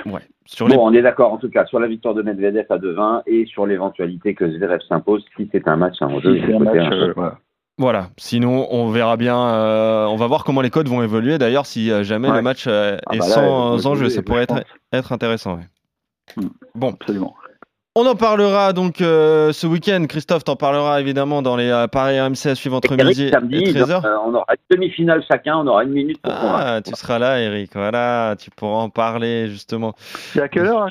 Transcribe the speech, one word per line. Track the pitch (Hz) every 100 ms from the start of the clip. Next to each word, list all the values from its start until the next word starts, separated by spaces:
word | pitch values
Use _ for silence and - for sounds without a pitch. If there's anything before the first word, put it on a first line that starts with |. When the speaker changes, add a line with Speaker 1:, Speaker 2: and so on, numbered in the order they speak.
| 104
Speaker 1:
Ouais. | 98 - _ -
Sur | - 117
Speaker 2:
Bon, |
Speaker 1:
les | 131
Speaker 2:
on | 113
est | 117
d'accord, | 123 117 117
en | 107
tout | 120
cas, | 104 92
sur | 123
la | 113
victoire | 113 117
de | 107
Medvedev | 107 98 101 107 101
à | 92
deux | 92
vingt | 85 107 113 -
et | 113 113
sur | - 101
l'éventualité | 95 95 - 87 90 104
que | 98 85
Zverev | 82 95 85 -
s'impose | 82 101 104 - -
si | 104
c'est | 95 82
un | 80
match | 90 -
à | 71
enjeu, | 69 87 120
Speaker 3:
Si |
c'est | -
un |
Speaker 2:
il |
faut | 110
Speaker 3:
match, | 107
Speaker 2:
faire | 85 82
un |
Speaker 3:
euh, | 92 87
Speaker 2:
choix. | 90
Speaker 3:
voilà. | 87 - _ _ _ -
Speaker 1:
Voilà. | 127 110 92 -
Sinon, | - 120 120 131 127
on | 120 113
verra | 117 113 117
bien, | 120 123
euh, | 123 113 110 110 110 110 107
on | 110
va | 117
voir | 147
comment | - 135
les | 123
codes | 160 143
vont | 123
évoluer. | 113 110 120 160
D'ailleurs, | 117 135 139
si, | 120 110
euh, | 104
jamais | 101 107 131
Speaker 3:
Ouais. | 110
Speaker 1:
le |
match, | 123 131 127
euh, | 104 104 98 -
Speaker 3:
Ah |
Speaker 1:
est | 110
Speaker 3:
bah | 90
là, |
Speaker 1:
sans | 113 139 135 120 117
Speaker 3:
ils |
vont | 135
Speaker 1:
enjeu, | 143
Speaker 3:
évoluer, | 127
Speaker 1:
ça | 110
pourrait | 95 120
Speaker 3:
je |
Speaker 1:
être, | 123
Speaker 3:
pense. | 117 - - _
Speaker 1:
être | 127 127
intéressant, | 120 117 113 - 87
ouais. | 85 _ _ _ _ _ - -
Speaker 3:
Hmm. | 95 - -
Speaker 1:
Bon. | 113 127
Speaker 3:
Absolument. | 95 - 101 90 - - _ - _ _
Speaker 1:
On | 233 254
en |
parlera | 202 220 208 202 202 196
donc, | 180 185 -
euh, | 170 160 156 156 156
ce | 147 165
week-end. | 170 208 185 151
Christophe, | 156 - 170
t'en | - 135
parleras | 139 143 147 143
évidemment | 139 139 139 147
dans | 131 123
les, | 123
euh, | 120 117
paris | 135 135 135
R |
M | 135
C | 135 147
à |
suivre | 131 139 127
entre | -
Speaker 2:
Eric, | 135 131
Speaker 1:
midi | 131
et | 139
Speaker 2:
samedi, | 131 120 151
Speaker 1:
treize | 190 147 127
heures. | 180 110
Speaker 2:
euh, | 107
on | 113
aura | 117 98
une | 127 - 180
demi-finale | 175 - 170 160 -
chacun, | 135 151 160
on | 143
aura | 104
une | 131
minute | 139 143 156
pour | -
Speaker 1:
Ah, | 98
Speaker 2:
convaincre. | 110 - 135 110 -
Speaker 1:
tu |
seras | - - 120
là, | 123 131
Eric. | 110 104 98
Voilà, | 101 104 120 120 120 110 104
tu | -
pourras | - 107 107
en | 113
parler | 117 113 117 117 117 110
justement. | 101 - 117 113 -
Speaker 3:
C'est | - - - 147
à | 139
quelle | 175 185
heure, | 226
hein, | 196